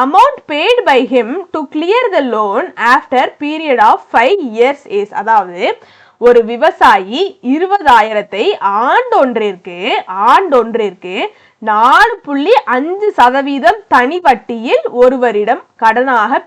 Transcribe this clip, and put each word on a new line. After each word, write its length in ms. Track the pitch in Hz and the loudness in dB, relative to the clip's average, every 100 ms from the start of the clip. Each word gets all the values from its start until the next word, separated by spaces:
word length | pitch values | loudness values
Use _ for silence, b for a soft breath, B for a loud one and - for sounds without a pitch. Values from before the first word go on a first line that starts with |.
amount 340 | 262 359 523 508 - | 2 4 4 2 -8
paid 260 | 294 359 494 349 | -4 0 0 2
by 100 | 269 247 | 2 2
him 160 | 247 220 320 359 320 | 0 -2 -6 -8 -10
to 40 | 277 | -8
clear 280 | 302 339 466 494 | -6 -2 0 0
the 80 | 370 262 220 | -2 -2 -2
loan 260 | 214 208 339 - 220 | -2 -4 -6 -4 0
after 300 | 269 - 254 285 - | 0 0 -2 -2 -4
period 400 | 294 311 320 247 214 | -8 -6 -2 2 4
of 100 | 370 - | 2 0
five 260 | 247 247 403 277 214 | 0 2 0 -4 0
years 240 | 247 285 - 202 | 0 0 -6 -6
is, 100 | 202 - | -6 -8
அதாவது 400 | 202 220 185 175 262 466 b b b b 233 | 0 0 0 -6 -6 -6 b b b b 4
ஒரு 140 | 240 220 | 4 2
விவசாயி 680 | 240 311 359 285 208 190 254 381 - 240 285 | 0 0 2 4 4 0 -6 -6 -6 -4 -2
இருபதாயிரத்தை 920 | 370 403 302 233 220 214 196 196 311 415 196 202 254 | -2 0 2 2 2 -4 -6 -4 -4 -2 -2 -2 0
ஆண்டொன்றிற்கு, 920 | 392 494 427 269 226 214 180 185 175 208 392 - 190 214 | 0 0 0 0 0 -4 -6 -14 -10 -6 -6 -6 -2 2
ஆண்டொன்றிற்கு 840 | 311 381 269 226 226 208 180 180 190 415 b b b 220 | 2 2 0 0 -2 -4 -6 -10 -8 -8 b b b -2
நாலு 440 | 214 240 320 440 440 - | 2 4 4 4 0 -6
புள்ளி 280 | 277 302 480 220 254 | -4 0 0 0 -4
அஞ்சு 320 | 302 381 415 403 | -4 -4 -4 2
சதவீதம் 640 | 247 269 277 277 311 427 - 269 | 2 2 -4 0 0 0 0 0
தனி 240 | 247 349 339 | 0 0 0
வட்டியில் 580 | 247 - 233 233 494 587 240 | 0 -4 -8 -2 -2 -2 2
ஒருவரிடம் 580 | 247 254 240 208 208 285 - _ | 2 2 -2 -2 -2 -4 -6 _
கடனாக 580 | 226 220 262 240 208 302 | 0 0 0 0 0 -2